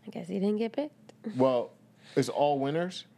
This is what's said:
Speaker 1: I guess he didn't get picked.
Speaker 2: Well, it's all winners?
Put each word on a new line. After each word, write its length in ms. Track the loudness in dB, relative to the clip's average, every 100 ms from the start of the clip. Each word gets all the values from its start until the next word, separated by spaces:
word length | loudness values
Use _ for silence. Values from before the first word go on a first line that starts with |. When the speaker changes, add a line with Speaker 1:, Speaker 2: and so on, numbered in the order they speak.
| -12
Speaker 1:
I 20 |
guess 180 | -12 -6
he 120 | -2
didn't 180 | 0 0
get 140 | -2
picked. 400 | -2 -6 _ -20 -14 -8 2
Speaker 2:
Well, 360 | 4 4 -2 -12 -20 _ -2 0
it's 140 | 0
all 280 | 2 2 2
winners? 480 | 0 0 -4 -8 -18